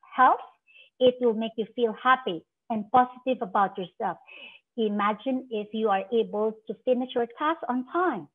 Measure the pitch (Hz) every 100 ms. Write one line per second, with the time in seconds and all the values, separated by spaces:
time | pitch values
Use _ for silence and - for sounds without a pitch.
0 | _ - 262 - - _ _ - _ _
1 | 254 254 247 214 226 226 208 - 233 196
2 | 254 254 214 165 _ _ _ 220 202 254
3 | 247 254 262 247 202 214 190 202 175 _
4 | 202 170 - - - - _ - 220 208
5 | 202 214 269 254 254 220 208 220 214 196
6 | 190 233 196 208 220 220 - 202 - 247
7 | 254 247 233 - 302 330 - 254 254 339
8 | 370 220 143